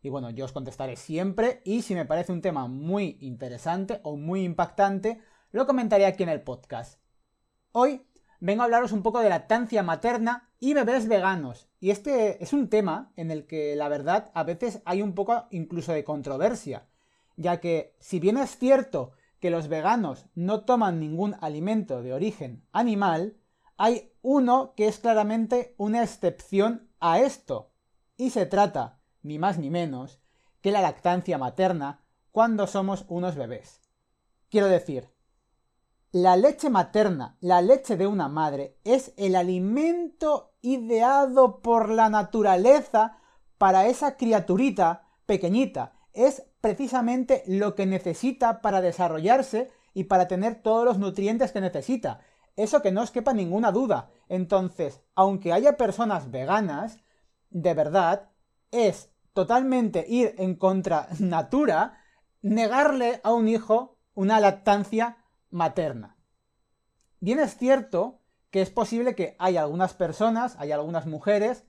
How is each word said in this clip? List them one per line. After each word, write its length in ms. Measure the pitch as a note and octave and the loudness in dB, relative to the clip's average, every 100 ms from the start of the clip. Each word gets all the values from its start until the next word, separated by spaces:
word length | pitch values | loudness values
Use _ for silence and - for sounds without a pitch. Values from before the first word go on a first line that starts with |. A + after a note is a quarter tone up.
y 60 | C#3 | -10
bueno, 220 | C3+ B2 | -10 -10
yo 160 | A2+ C3 | -10 -10
os 60 | |
contestaré 440 | C#3+ C3 - C3+ A#2 | -10 -12 -10 -12 -12
siempre, 640 | - D#3+ F#3+ F#3+ A#3 B3 | -8 -6 -4 -2 -2 -2
y 180 | - A3 | -6 -6
si 120 | A#3 | -4
me 120 | F3+ C#3 | -6 -4
parece 260 | D#3 - | -4 -4
un 80 | F3+ | -4
tema 260 | F#3 D#3 B2 | -4 -4 -8
muy 500 | C3 D#3 G3 F#3+ - | -8 -4 -4 -4 -8
interesante 800 | C3+ B2 B2+ A#2+ E3 F3 G3 A#3 | -14 -12 -14 -10 -6 -6 -6 -8
o 140 | D3+ D3 | -8 -10
muy 280 | D3+ F#3+ | -6 -4
impactante, 760 | F#3 E3 F3 - G3 G3 G#3 A3+ _ _ _ | -4 -4 -4 0 0 0 -4 -8 _ _ _
lo 140 | G#3+ C4 | -4 -2
comentaré 400 | B3+ A3+ G3+ G3 | -2 2 4 4
aquí 160 | F#3 | 2
en 80 | F3 | -4
el 100 | D3+ | -4
podcast. 580 | - B2 _ A#2 A#2+ _ _ _ _ _ _ _ _ | -8 -16 _ -14 -14 _ _ _ _ _ _ _ _
Hoy 340 | A3+ C4 C4 _ _ _ _ | 0 0 0 _ _ _ _
vengo 220 | F3 G#3 | -4 0
a 20 | |
hablaros 280 | A#3+ A#3 A#3+ | 2 2 0
un 100 | G#3+ | -2
poco 180 | G3+ A3+ | -2 2
de 80 | A3 | 2
lactancia 540 | E3+ - A3+ A#3 A3+ | 2 0 -2 0 -2
materna 680 | F3+ E3 A#3 A#3+ A3+ A#3+ _ _ | -2 -2 -2 -2 -2 -4 _ _
y 140 | B3+ | -2
bebés 340 | D4 A#3 B3+ A3 | 0 2 0 2
veganos, 600 | G#3+ F#3 F#3 C3+ A#2+ _ _ | 0 0 -2 -6 -12 _ _
y 100 | F#3 | -2
este 520 | G3+ D4 C4+ G#3+ F3 | -2 -2 0 0 -2
es 100 | E3+ | -4
un 140 | C#4+ A#3+ | -2 0
tema 440 | G#3+ G3 E3 C4 - | 0 0 -4 -10 -12
en 140 | E3 | -8
el 160 | D#3 D3 | -8 -8
que 300 | D#3+ D3 D3 | -6 -4 -4
la 120 | D3 | -4
verdad 420 | D3 C#3+ G3 G#3+ | -4 0 -2 -2
a 80 | E3+ | -6
veces 380 | D#3 E3+ A#3+ G#3+ - | -6 -4 -6 -8 -4
hay 160 | F3+ | -4
un 120 | G3+ | -2
poco 320 | F#3 G3 A#3 A#3+ | -4 -2 -2 -4
incluso 420 | F3+ D#3+ E3+ E3+ | -10 -8 -8 -6
de 120 | D#3 | -6
controversia, 840 | D3 D3+ C#3 C3+ F#3+ A#3+ - A#2 _ _ _ _ _ - | -6 -8 -8 -2 -2 -2 -10 -14 _ _ _ _ _ -8
ya 240 | E3+ F3 | -4 -4
que 340 | E3+ E3 - _ | -2 -4 -4 _
si 200 | - F3+ | -8 -2
bien 180 | F3 A#3 | 0 0
es 180 | C4+ - | -4 -4
cierto 560 | B3 C4+ - D3+ B2+ _ _ _ | 2 2 2 -6 -8 _ _ _
que 120 | F3 | -4
los 180 | E3+ D#3 | -4 -4
veganos 580 | D#3 E3 A#3 F3+ B2+ - | -4 0 0 -2 -8 -14
no 300 | - F3+ G#3+ | -8 -4 -4
toman 340 | A3 B3 G#3 E3+ | 0 2 2 -2
ningún 380 | D#3 D#3+ G3+ G3+ | -6 -4 -4 -4
alimento 640 | D#3 D3+ F3+ A3 G3 B2+ | -8 -6 -4 -4 -4 -8
de 120 | B2 | -6
origen 520 | C3 G#3 G#3+ C3+ A#2+ _ | -4 -6 -6 -14 -16 _
animal, 640 | G3 A#3+ G#3 G3+ D#3+ F#3+ - _ _ _ - | -2 -2 0 0 0 -4 -10 _ _ _ -2
hay 300 | G#3+ A#3+ - _ | 0 0 -6 _
uno 540 | B3 C#4+ B3+ B3 C4+ - | 0 2 4 2 0 -2
que 120 | G#3+ | -2
es 100 | G#3+ | 0
claramente 760 | A#3 A3 G#3 A3+ A3 B3 A#3+ _ | 0 2 2 -2 0 -2 -4 _
una 240 | G#3 A3+ | -2 0
excepción 880 | A3+ - F3+ E3 - G3 G#3+ A#3 _ _ | -2 -2 -4 -4 -4 0 0 -2 _ _
a 200 | E3+ E3+ | 2 4
esto, 520 | C4+ - _ A#2 - _ _ _ _ _ | 2 0 _ -10 -10 _ _ _ _ _
y 100 | B3 | -4
se 160 | A#3+ | -2
trata, 560 | F#3 G3 G3+ D3 A#2 _ _ _ | 0 2 2 0 -8 _ _ _
ni 160 | D3 D3+ | -14 -4
más 180 | F3+ E3+ | -4 -2
ni 140 | C#3 | -4
menos, 500 | E3+ E3+ B2+ C3 _ _ _ _ _ | -4 -4 -8 -14 _ _ _ _ _
que 100 | G3 | -2
la 120 | G3+ | 0
lactancia 560 | F3 - F3+ F3+ F3 D#3 | 0 0 -2 -2 -2 -4
materna 640 | B2+ B2 F#3 E3+ C#3+ C#3+ _ _ _ | -6 0 0 0 -6 -10 _ _ _
cuando 360 | A3 A#3 G#3+ G3 | 0 2 2 -2
somos 400 | G3+ G3 G3 - | -2 -4 -6 -8
unos 280 | F3 F3+ D3 | -6 -6 -6
bebés. 440 | A#2 A#2+ - _ _ _ _ _ _ _ _ | -10 -12 -18 _ _ _ _ _ _ _ _
Quiero 180 | G#3+ G3 | 2 4
decir, 400 | F3+ - C3+ - _ _ _ _ _ _ _ _ _ _ | 2 0 -10 -10 _ _ _ _ _ _ _ _ _ _
la 240 | F#3 F3+ F#3 | 2 6 6
leche 320 | C4 C#4+ D4+ | 6 4 0
materna, 720 | G#3+ E3+ G#3+ G#3 E3 A#2+ _ | 0 0 2 2 0 -8 _
la 220 | F3 F3+ | 2 4
leche 340 | F3+ C4+ C4+ G3 | 6 4 4 -2
de 100 | G3 | 0
una 220 | G#3 C#3+ | -2 -4
madre, 480 | D3+ D#3 C#3+ C#3 _ | -2 -2 -2 -10 _
es 300 | G3+ B3+ C4 - | 0 0 0 -6
el 180 | G3 | 0
alimento 1160 | F#3 F3+ F3+ F#3 A#3+ D#4+ F4 E4+ _ D4+ D4 - _ | 0 0 -2 -2 0 0 -2 -6 _ -2 -2 -4 _
ideado 1040 | A#3+ C4 A3+ A3+ A#3+ C#4 C#4 B3+ B3+ B3+ | -4 -4 0 2 4 4 4 6 6 6
por 260 | A#3 A#3 G#3 | 2 2 4
la 220 | A3 A3 | 4 4
naturaleza 1080 | G#3+ G3+ A3+ G#3 F#3 G#3+ D4 - A3 A3 - _ _ _ _ | 4 0 2 4 6 8 6 6 2 2 0 _ _ _ _
para 300 | G3 F#3 G#3 | 4 6 4
esa 320 | B3+ D4 C4+ | 2 -2 -2
criaturita 920 | A#3 G#3+ - F#3 C4+ F#3+ E3+ E3+ _ _ | 0 2 2 2 2 2 0 0 _ _
pequeñita. 720 | - G3 F3+ G#3 C4 - A2+ _ _ | -2 -2 2 0 0 -4 -10 _ _
Es 300 | - C4 C#4 - _ | 2 2 2 -16 _
precisamente 840 | A3 F#3+ C4+ B3+ A#3 B3+ B3 C4+ - | -4 -2 -2 -2 -2 -2 0 0 0
lo 280 | F#3+ G#3 | -2 -2
que 120 | G3+ G3 | -2 -2
necesita 760 | F#3+ F#3 D#3+ B3+ C4+ A#3+ A3+ | -2 -4 -4 -4 0 -2 0
para 220 | G#3+ G3 | -2 0
desarrollarse 880 | F3+ E3+ F3 D#3+ E3+ C4 - G#3+ C4 _ _ | 0 0 -2 0 2 4 2 -4 -6 _ _
y 100 | G3 | -8
para 240 | F#3+ F#3 F3+ | 0 2 2
tener 280 | F#3 G#3+ A3+ | 0 -2 -2
todos 280 | A3 A3+ | 0 2
los 140 | A#3+ G3 | 4 2
nutrientes 520 | G3 G3 G3 A3+ C4 | -2 -2 -2 0 -2
que 120 | G#3+ | -2
necesita. 580 | F#3+ D#3+ - B3+ D3+ A2 _ _ _ - | -4 -6 -6 -4 -4 -10 _ _ _ -4
Eso 260 | G#3+ D4+ | 0 2
que 100 | G3+ | 2
no 100 | F#3+ | 0
os 80 | A3+ | -2
quepa 220 | B3 A#3 | -2 0
ninguna 400 | A#3+ F3 F#3+ A#3 | 0 -2 0 0
duda. 380 | G3 C4 D3 - _ _ | 0 0 -2 -4 _ _
Entonces, 720 | F#3 F3+ G3 F#3 - D3+ - _ | -6 0 0 0 -6 -8 -8 _
aunque 380 | - F#3+ G3 F3+ | 2 2 2 0
haya 240 | E3+ C4+ - | 4 4 4
personas 540 | A#3 F#3+ A3+ F#3 C3 | 0 0 -2 -2 -6
veganas, 680 | B2+ C3+ G3+ G3 C#3+ A3 - _ _ _ _ _ | -8 0 0 0 -4 -10 -12 _ _ _ _ _
de 240 | F3 E3+ | -2 0
verdad, 560 | D#3 D3+ F#3 E3+ G3+ - _ _ _ _ | 2 2 4 2 0 -4 _ _ _ _
es 420 | A#3+ G#3+ - - _ _ | 0 2 0 -12 _ _
totalmente 720 | - F3+ A#3+ C4 B3+ A3+ F3+ - | -4 2 2 2 0 0 -2 -2
ir 280 | A#3+ A#3 - | 0 0 0
en 200 | F#3 F3 | -4 0
contra 520 | F#3 F#3+ F3+ D#3+ - D#3+ | 2 2 0 -2 -2 -4
natura 800 | F#3 E3 D#3 C4 D4 D#3+ A#3+ - _ _ _ _ | -2 0 0 0 2 2 -2 -6 _ _ _ _
negarle 800 | G3+ G#3+ A3+ B3 D4 C4+ A#3+ A#3+ | -2 0 2 2 2 2 0 -2
a 100 | G#3 | 0
un 160 | A#3 A3 | 2 2
hijo 500 | A3+ A3+ A3 B3+ _ _ | 0 2 0 0 _ _
una 260 | - F#3+ A3 | -4 2 6
lactancia 840 | G3+ G3 G#3+ G3+ G3+ A3 A#3 A3+ _ _ _ | 4 4 2 2 2 -2 -2 -6 _ _ _
materna. 720 | F3 D#3+ E3+ D#3 A#2+ G#2 _ _ _ _ _ _ _ _ _ _ _ | -2 -2 0 -4 -6 -14 _ _ _ _ _ _ _ _ _ _ _
Bien 180 | F3+ C4 | -2 0
es 180 | C#4 - | 0 -2
cierto 640 | B3 C4+ A3 F3 A3 - _ _ _ | 2 2 2 -4 -4 -8 _ _ _
que 120 | G3 | -2
es 80 | F#3 | -2
posible 440 | - G#3+ A#3 B3 | -2 -2 0 -2
que 220 | B3 F3 - | -2 -6 -2
hay 180 | F#3 E3+ | -2 0
algunas 380 | D3+ E3 F#3 | -2 -2 -4
personas, 600 | - E3+ D#3 A3 A3+ A#3+ - | -2 -4 0 0 0 -4 -6
hay 140 | D3 | -6
algunas 340 | D3 D3+ E3+ D#3+ | -4 -4 -6 -6
mujeres 580 | D#3 G3+ G#3 G#3+ B3 | -8 0 0 0 -4